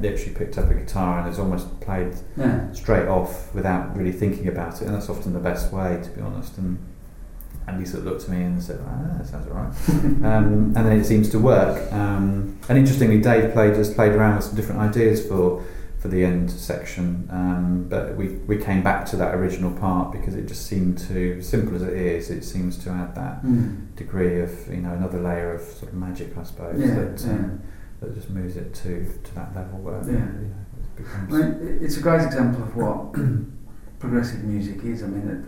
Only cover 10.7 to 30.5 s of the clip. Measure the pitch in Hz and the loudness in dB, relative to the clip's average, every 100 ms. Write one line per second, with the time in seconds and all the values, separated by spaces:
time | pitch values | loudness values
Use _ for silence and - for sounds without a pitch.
10.7 | 113 110 107 - 107 104 110 123 101 98 | 6 6 6 6 6 6 6 6 6 6
11.7 | - - 104 101 104 98 98 104 - - | 0 -2 0 0 2 2 2 -2 -4 4
12.7 | 135 135 - 113 107 123 113 110 113 104 | 6 6 6 6 6 6 6 6 6 6
13.7 | 104 104 - 107 104 107 101 - 104 104 | 6 4 4 6 6 6 4 0 -2 -2
14.7 | 95 107 117 110 110 - 95 90 87 - | 0 2 4 4 4 2 2 2 2 -4
15.7 | - - - 92 92 90 87 87 - - | -8 -8 -6 0 2 4 4 0 -2 -6
16.7 | - - 92 87 87 - 90 90 90 90 | -6 -6 -4 -2 -2 -4 -2 0 0 0
17.7 | 90 87 98 - 98 95 - - 104 98 | 0 -2 -4 -4 -4 -4 -4 -2 -2 0
18.7 | 95 95 95 - 95 87 90 92 90 90 | 2 2 0 -2 -2 0 0 -2 -2 -2
19.7 | - 95 90 - - - 95 - - - | -2 0 0 0 -2 -4 -4 -6 -8 -4
20.7 | 98 90 87 - 92 90 90 - 110 90 | 0 0 0 -2 -2 -2 -2 -2 0 0
21.7 | 90 92 92 87 85 87 85 - 95 90 | -2 -4 -2 -2 -2 -4 -8 -6 -4 -4
22.7 | 87 90 90 90 - 90 - 127 120 101 | -4 -6 -6 -6 -6 -8 -4 2 2 2
23.7 | - - - - 95 90 87 87 - - | -4 -10 -12 -6 0 2 2 -2 -6 -8
24.7 | 90 87 87 90 90 87 85 87 85 - | -6 -4 -4 -4 -2 -2 -2 -4 -6 -10
25.7 | - - 92 90 90 - 92 87 - 85 | -14 -10 -8 -8 -8 -8 -10 -10 -10 -6
26.7 | 139 123 98 90 - 120 101 95 - - | 0 2 2 -2 -4 -2 -2 -2 -6 -10
27.7 | - - - - 104 - 95 90 90 90 | -12 -14 -12 -10 -10 -8 -6 -6 -8 -8
28.7 | - 92 87 90 - - 90 87 98 104 | -6 -4 -2 -4 -4 -8 -10 -10 -10 -10
29.7 | 98 98 98 - 113 98 104 104 | -10 -8 -6 -2 0 0 -4 -8